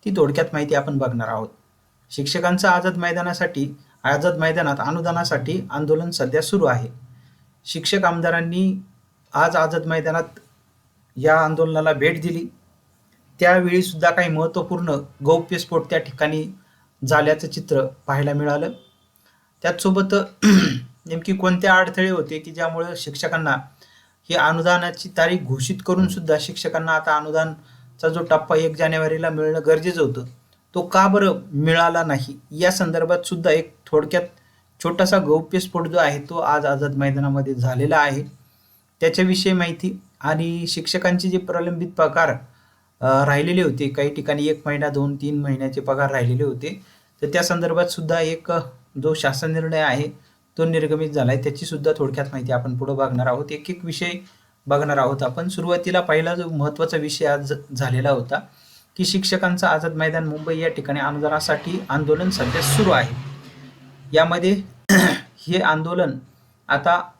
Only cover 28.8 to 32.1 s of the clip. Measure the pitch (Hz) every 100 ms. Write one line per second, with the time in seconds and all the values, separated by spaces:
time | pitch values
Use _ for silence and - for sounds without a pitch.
28.8 | 160 160 156 160 165 156 156 160 147 156
29.8 | 170 170 143 127 123 - _ _ _ 180
30.8 | 175 190 196 196 196 170 - 143 151 165
31.8 | 170 170 160